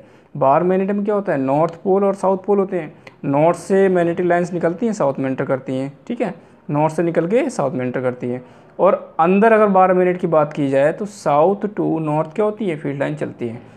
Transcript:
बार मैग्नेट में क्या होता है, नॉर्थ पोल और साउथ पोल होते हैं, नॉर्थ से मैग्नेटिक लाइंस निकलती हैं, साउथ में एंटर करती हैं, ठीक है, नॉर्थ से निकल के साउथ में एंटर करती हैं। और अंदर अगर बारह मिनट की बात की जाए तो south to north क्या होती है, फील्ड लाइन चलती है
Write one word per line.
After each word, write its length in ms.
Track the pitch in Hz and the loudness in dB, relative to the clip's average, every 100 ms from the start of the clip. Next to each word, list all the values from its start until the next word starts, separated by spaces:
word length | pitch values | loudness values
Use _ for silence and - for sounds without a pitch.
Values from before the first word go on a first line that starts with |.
| - - _ 147 | -16 -20 _ -2
बार 260 | 156 156 | 2 4
मैग्नेट 280 | 175 185 190 | 2 0 0
में 120 | 208 202 | -2 -2
क्या 100 | 202 | -2
होता 160 | 196 | -2
है, 80 | 147 | -2
नॉर्थ 360 | 131 143 165 - | 0 0 0 -2
पोल 200 | 196 190 | 0 2
और 120 | 196 190 | 2 0
साउथ 220 | 190 190 | -2 -2
पोल 220 | - 202 | 0 0
होते 200 | 196 180 | 0 -4
हैं, 140 | 151 - - - 143 | -8 -14 -20 -10 -2
नॉर्थ 320 | 139 160 170 | 2 2 2
से 300 | - 196 196 | 0 2 4
मैग्नेटिक 360 | 180 170 170 175 | 4 0 0 0
लाइंस 280 | 175 175 | 0 0
निकलती 320 | 180 165 180 233 | -2 -2 -2 -4
हैं, 80 | |
साउथ 260 | 202 143 135 | 0 -2 -2
में 100 | 135 | -4
एंटर 160 | 131 135 | -4 -2
करती 320 | 131 139 131 | -4 -4 -6
हैं, 140 | 135 - - | -6 -10 -12
ठीक 140 | 240 | -6
है, 120 | 220 - - - - | -6 -8 -18 -20 -6
नॉर्थ 260 | 147 156 156 | 0 0 0
से 80 | |
निकल 240 | 170 170 165 | 0 0 0
के 220 | 233 320 | 0 0
साउथ 220 | - 139 | -2 -4
में 140 | 139 127 | -4 -4
एंटर 160 | 135 | -4
करती 280 | 127 123 123 | -4 -4 -6
हैं। 140 | 127 - - - - | -8 -10 -20 -18 0
और 360 | 175 196 - - | 2 2 -4 0
अंदर 320 | 165 196 226 | 2 4 6
अगर 160 | 214 214 | 6 4
बारह 240 | 190 185 | 4 4
मिनट 260 | 185 180 180 | 4 2 0
की 80 | 180 | 0
बात 260 | 160 151 | 2 0
की 140 | 151 139 | -2 0
जाए 220 | 135 147 | 2 2
तो 120 | - 202 | 0 -8
south 580 | - 160 143 165 202 202 | -6 0 2 2 2 -4
to 160 | 208 156 160 | -4 -2 -2
north 320 | 156 151 156 - | -2 -2 -2 -2
क्या 100 | 214 | -2
होती 200 | 208 208 | -2 -6
है, 100 | 151 | -4
फील्ड 220 | 147 139 | -6 -4
लाइन 160 | 143 151 | -4 -4
चलती 320 | 123 - 120 | -8 -6 -8
है 140 | 117 - | -8 -16